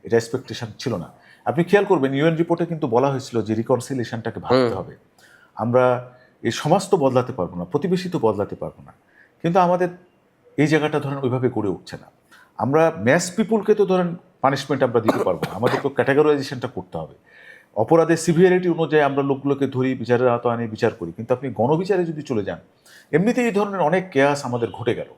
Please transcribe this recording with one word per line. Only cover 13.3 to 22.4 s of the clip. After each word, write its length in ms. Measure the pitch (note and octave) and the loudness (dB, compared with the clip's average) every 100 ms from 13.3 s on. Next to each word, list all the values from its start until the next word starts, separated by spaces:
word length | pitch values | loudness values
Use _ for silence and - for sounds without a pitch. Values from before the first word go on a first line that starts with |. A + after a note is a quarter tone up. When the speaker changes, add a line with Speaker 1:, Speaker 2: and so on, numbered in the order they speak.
Speaker 1:
পিপুলকে 420 | - A3 A3 G3 G#3 | -4 0 0 2 2
তো 100 | F#3+ | 2
ধরেন 300 | F#3 F3 E3 _ _ | 2 0 -6 _ _
পানিশমেন্ট 420 | C3+ C#3+ - C3+ | 0 0 -2 0
আমরা 160 | B2+ A#2 | 2 2
দিতে 240 | A2 - | 0 0
পারবো 180 | F#2+ E2+ D#2+ | -2 -2 -6
না, 80 | |
আমাদের 260 | F#2+ B2 C3 | -2 0 0
তো 60 | C#3 | -2
ক্যাটাগরাইজেশনটা 800 | - A#2 C#3 D3+ D3 C3 B2+ A#2+ | 0 2 4 4 2 -2 -8 -8
করতে 300 | - F2+ E2 | -10 -10 -10
হবে। 180 | D#2+ - _ - - - _ - | -10 -16 _ -20 -20 -20 _ -4
অপরাধের 420 | A2 E3 D#3+ E3 | 4 4 4 2
সিভিয়ারিটি 520 | - E3 F3+ F3+ F3+ | 2 4 6 4 2
অনুযায়ী 340 | D#3 D#3 D3+ | 0 2 2
আমরা 200 | C#3+ C#3 | 2 0
লোকগুলোকে 440 | C#3 C3+ C#3 C#3 C3+ | -2 -2 -2 0 -2
ধরি, 280 | B2+ C3 C3 | 0 -2 -2
বিচারের 320 | A2+ A#2+ B2 | 0 2 4
আওতায় 260 | A#2+ A#2+ | 2 0
আনি, 140 | A#2 A2+ | -2 -4
বিচার 240 | A2 A2+ | 0 -2
করি, 200 | G#2+ E2+ | -2 -10
কিন্তু 220 | E2+ A2+ | -10 -4
আপনি 160 | B2 C3+ | -4 -4
গণবিচারে 560 | A2 B2 D#3+ F#3+ G3 E3+ | -2 0 0 0 -2 -2
যদি 160 | D3+ | -6
চলে 220 | D3 A2+ | -4 -4